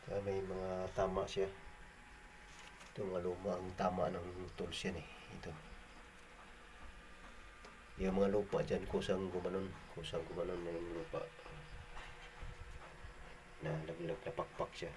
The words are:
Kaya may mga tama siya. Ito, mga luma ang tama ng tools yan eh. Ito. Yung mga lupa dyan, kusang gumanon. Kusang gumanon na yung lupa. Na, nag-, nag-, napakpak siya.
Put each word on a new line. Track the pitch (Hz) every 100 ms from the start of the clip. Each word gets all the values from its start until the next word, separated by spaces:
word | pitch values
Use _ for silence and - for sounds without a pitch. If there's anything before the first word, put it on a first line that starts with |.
Kaya | - 98 98
may | 98
mga | 95 92 92 92 92
tama | - 95 92
siya. | 95 - 98 - - - - - - - - - - - - - -
Ito, | - 101
mga | 92
luma | 90 90 95 90
ang | 92 92
tama | 95 92 90
ng | 90 85 90 90 -
tools | 90 -
yan | 95 87
eh. | 76 - - -
Ito. | - 76 - - - - - - - - - - - - - - - - - - - - - - - -
Yung | 95 95
mga | 98 101
lupa | 101 - -
dyan, | 95 95
kusang | 101 95 95 95
gumanon. | 90 90 92 95 95 - -
Kusang | 80 87 82
gumanon | 87 87 90 85
na | 82
yung | 85
lupa. | 82 80 82 - - - 76 78 - - - - - - - - - - - - - - - - - - -
Na, | 151 156 160
nag-, | 170
nag-, | 170 - -
napakpak | - - - - -
siya. | 85